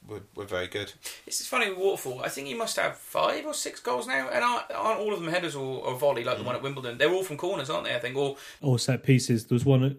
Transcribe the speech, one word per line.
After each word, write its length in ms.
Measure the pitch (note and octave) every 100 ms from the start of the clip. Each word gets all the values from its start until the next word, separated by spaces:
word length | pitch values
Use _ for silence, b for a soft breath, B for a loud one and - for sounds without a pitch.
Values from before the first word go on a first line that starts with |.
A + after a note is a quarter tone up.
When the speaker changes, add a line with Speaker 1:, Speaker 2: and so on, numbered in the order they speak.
| -
Speaker 1:
were, 160 | G#2 G2 -
were 80 | G2
very 240 | F2+ F2+
good. 240 | G#2 G2 - B B -
Speaker 2:
It's 180 | - -
funny 220 | B3+ A3
with 80 | F#3
Waterfall. 440 | F#3+ F3 C3+ B2+
I 60 | C3
think 180 | - C#3
he 80 | A#3
must 220 | A3 -
have 200 | F3 -
five 480 | - - F3+ D4 D4+
or 80 | D4
six 260 | - -
goals 260 | - B3 A#3
now, 220 | C4+ C4
and 160 | A#2+ A#3+
aren't, 260 | C#3 -
aren't 300 | - G#3 G3+
all 120 | G#3+
of 80 | G3
them 100 | E3
headers 240 | F3 E3+ C#3+
or, 280 | C3+ C3 -
or 120 | B2+
volley 260 | C#3+ B2+ A#2+
like 120 | A#2+
the 60 | A#2+
Speaker 1:
Mm. 20 |
Speaker 2:
one 80 | B2
at 60 |
Wimbledon? 340 | C3+ C#3 B2 A#2+
They're 140 | D3+
all 120 | F#3 F#3+
from 120 | D3
corners, 320 | F3 F#3+ C3+
aren't 140 | E3+ A2
they? 80 | B2
I 40 |
think, 180 | A#2+ C3
or 200 | C#3 C#3 B B
Speaker 3:
Or 160 | D3 B2
set 240 | - A#2+
pieces. 440 | - C3 - A#2 -
There 100 | B2
was 80 | C3
one, 180 | C3
at, 120 | C3